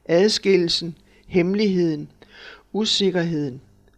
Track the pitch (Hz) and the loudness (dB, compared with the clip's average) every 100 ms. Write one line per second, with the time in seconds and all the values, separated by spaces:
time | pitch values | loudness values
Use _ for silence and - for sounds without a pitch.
0 | - 165 208 214 196 190 170 - 170 160 | 0 2 2 2 2 2 2 -4 -6 -12
1 | _ _ - 185 170 202 214 185 170 151 | _ _ -4 0 0 0 0 2 0 -2
2 | 151 _ - - - - _ 196 220 - | -8 _ -20 -20 -20 -20 _ -6 -2 0
3 | 196 180 170 160 143 123 - _ _ | 0 0 -2 -2 -6 -8 -18 _ _